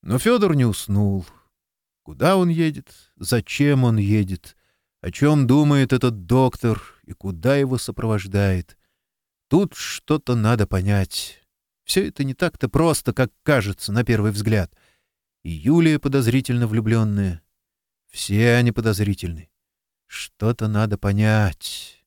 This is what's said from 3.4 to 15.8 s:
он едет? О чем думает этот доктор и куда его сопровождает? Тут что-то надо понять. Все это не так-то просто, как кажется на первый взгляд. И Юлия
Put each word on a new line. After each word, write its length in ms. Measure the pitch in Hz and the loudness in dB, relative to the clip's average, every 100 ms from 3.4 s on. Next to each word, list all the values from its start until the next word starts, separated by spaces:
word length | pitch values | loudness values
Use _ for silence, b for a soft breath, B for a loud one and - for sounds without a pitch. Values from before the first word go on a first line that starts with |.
| - - 143 139 | -2 0 2 4
он 140 | 127 110 | 2 2
едет? 600 | 101 107 95 92 - _ _ _ _ _ | 2 2 0 -6 -12 _ _ _ _ _
О 100 | - | -12
чем 380 | 87 143 151 127 | 0 2 2 4
думает 440 | 135 151 143 127 | 4 4 4 2
этот 340 | 127 127 107 87 | 2 0 -2 0
доктор 540 | 123 131 - 117 110 - _ | 2 2 0 -2 -2 -6 _
и 120 | - | -20
куда 420 | - 95 87 117 139 | -12 -10 -4 0 0
его 220 | 135 127 | 0 -2
сопровождает? 1000 | - 101 113 107 95 101 101 92 - _ _ _ _ _ _ _ _ | -6 -6 -2 -2 -2 0 0 0 -4 _ _ _ _ _ _ _ _
Тут 260 | 165 196 | 0 0
что-то 640 | - - - - 151 - 123 | -6 -12 -12 -4 -4 0 0
надо 320 | 107 120 101 | 2 0 0
понять. 760 | 98 95 104 95 - - - _ _ _ _ | 0 0 0 -2 -6 -12 -16 _ _ _ _
Все 240 | - - 202 | -4 -2 -2
это 160 | - | -4
не 120 | 139 | -6
так-то 340 | 131 175 - 120 | -2 -4 -2 -4
просто, 440 | - 165 151 - | 2 2 0 -2
как 200 | - 127 _ | -2 -2 _
кажется 480 | - 143 101 98 - | 0 0 0 -6 -4
на 140 | 104 | -2
первый 260 | 120 113 104 | 0 0 0
взгляд. 420 | 101 104 107 85 _ _ _ _ _ _ _ | -2 0 0 -2 _ _ _ _ _ _ _
И 80 | 87 | -12
Юлия 480 | 82 85 160 | -6 2 4